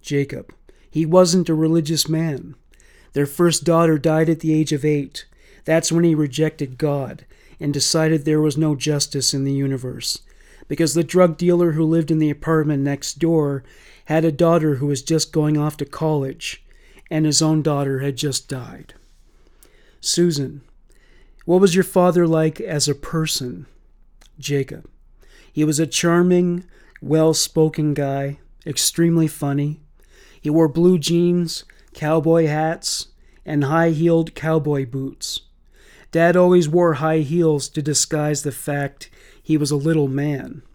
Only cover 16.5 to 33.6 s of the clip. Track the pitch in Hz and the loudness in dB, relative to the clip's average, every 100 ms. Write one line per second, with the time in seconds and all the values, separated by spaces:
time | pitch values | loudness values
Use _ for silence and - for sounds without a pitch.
16.5 | - _ _ _ - - 156 156 143 156 | -12 _ _ _ -20 -6 0 2 2 2
17.5 | 156 151 143 139 131 139 123 147 127 - | 2 0 -2 -2 -2 -4 -4 -4 -6 -8
18.5 | 135 120 190 - - _ _ _ _ _ | -12 -12 -18 -20 -20 _ _ _ _ _
19.5 | _ _ _ _ _ - - 175 143 131 | _ _ _ _ _ -6 0 0 0 -6
20.5 | 143 - _ _ _ _ _ _ - - | -10 -20 _ _ _ _ _ _ -18 0
21.5 | 180 196 170 180 190 180 175 170 160 160 | 4 4 4 0 2 2 4 2 2 0
22.5 | 156 - 151 143 131 - 165 156 - 123 | -2 -8 -4 -2 -4 -4 -4 -2 -4 -8
23.5 | - 135 - _ _ _ _ - - 139 | -12 -16 -20 _ _ _ _ -20 -14 -4
24.5 | 143 135 - - _ - _ - _ - | -4 -4 -10 -18 _ -20 _ -20 _ -12
25.5 | - 151 151 156 - 175 170 180 180 180 | -2 0 0 -2 0 2 4 4 4 2
26.5 | 175 - - - - 139 156 160 156 - | -2 -8 -20 -20 -16 -2 2 2 2 -2
27.5 | - 156 156 151 143 139 139 139 139 - | 2 0 2 -2 -2 -4 -4 -6 -8 -16
28.5 | - - 139 - - 170 170 160 - 147 | -18 -10 -4 -4 0 2 2 0 -2 -4
29.5 | 139 143 151 _ _ _ _ - - 151 | -2 -4 -6 _ _ _ _ -20 -10 -2
30.5 | 156 160 165 175 185 147 170 175 175 170 | 2 2 4 4 4 2 2 2 2 -2
31.5 | - - - _ - 151 160 151 165 160 | -6 -14 -20 _ -8 -2 0 2 2 2
32.5 | 151 160 165 - - - _ - _ - | 0 -2 -4 -6 -8 -10 _ -20 _ -6
33.5 | 151 | -2